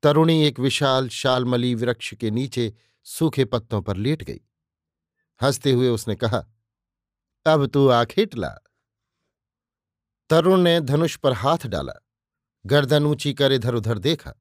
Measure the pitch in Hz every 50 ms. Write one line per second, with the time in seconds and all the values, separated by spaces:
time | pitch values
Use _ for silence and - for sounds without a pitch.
0 | - 147 147 151 160 165 165 160 151 151 127 - 123 135 - - 147 135 131 131
1 | 131 123 - - - 139 127 127 127 123 127 123 120 123 123 113 120 120 120 _
2 | - - - 107 117 110 107 117 131 123 - 127 120 110 110 _ _ _ _ _
3 | _ - - - 160 160 - - 131 110 - 120 110 _ - 104 92 - 101 92
4 | 104 127 151 156 - - - - _ _ _ _ _ _ _ _ _ _ _ _
5 | _ _ _ _ _ _ _ _ 117 139 135 - - 143 131 120 127 127 120 110
6 | - - 104 - - 113 110 113 - _ _ _ _ _ _ _ _ _ _ _
7 | _ _ _ _ _ _ _ _ _ 160 156 156 139 123 - 143 139 135 123 117
8 | 120 117 - - 220 - - - 92 69 - - _ _ _ _ _ _ _ _
9 | _ _ _ _ _ _ _ _ _ _ _ _ _ _ _ _ _ _ _ _
10 | _ _ _ _ _ _ 156 160 160 185 190 190 180 175 170 170 156 127 139 147
11 | 165 170 - - - 143 127 98 101 139 160 165 - 123 92 82 69 65 - -
12 | _ _ _ _ _ _ _ _ _ _ _ _ _ 95 131 143 143 127 151 147
13 | 147 147 151 - - 147 131 - 143 135 135 131 107 120 120 120 104 110 117 104
14 | 87 147 165 143 - - - _